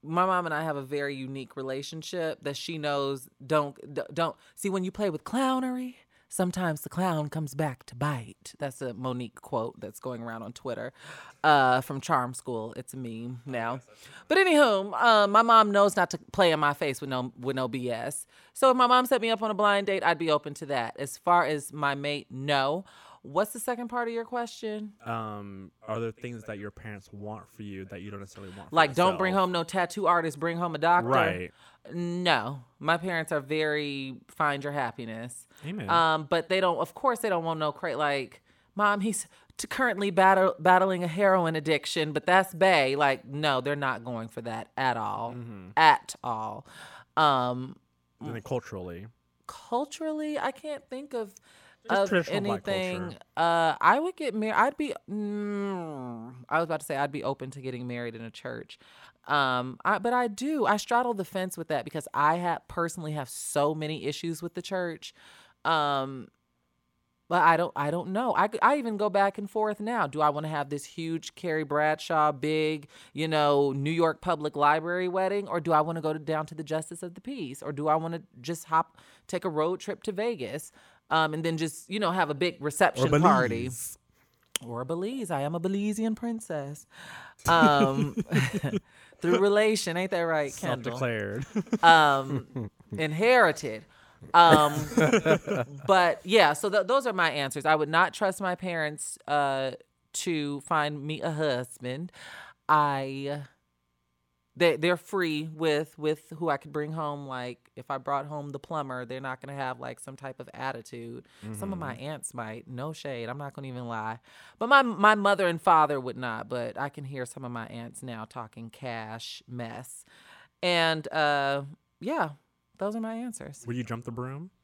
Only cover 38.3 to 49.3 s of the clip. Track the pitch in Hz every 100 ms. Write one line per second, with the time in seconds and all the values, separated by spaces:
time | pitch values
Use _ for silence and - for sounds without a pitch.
38.3 | - _ _ _ - 208 202 202 202 -
39.3 | _ _ - - - 254 196 202 180 190
40.3 | 190 190 - 160 185 190 185 175 160 202
41.3 | 190 165 160 147 151 - - 156 147 -
42.3 | 185 185 175 190 170 131 139 143 135 -
43.3 | 139 151 131 127 143 139 117 117 117 113
44.3 | - 117 110 - - 131 117 107 104 117
45.3 | 123 117 104 92 107 156 147 - - 120
46.3 | 113 110 107 - - - - - - 151
47.3 | 131 123 123 131 - _ _ _ _ 110
48.3 | 113 104 123 - 101 90 87 107 _ _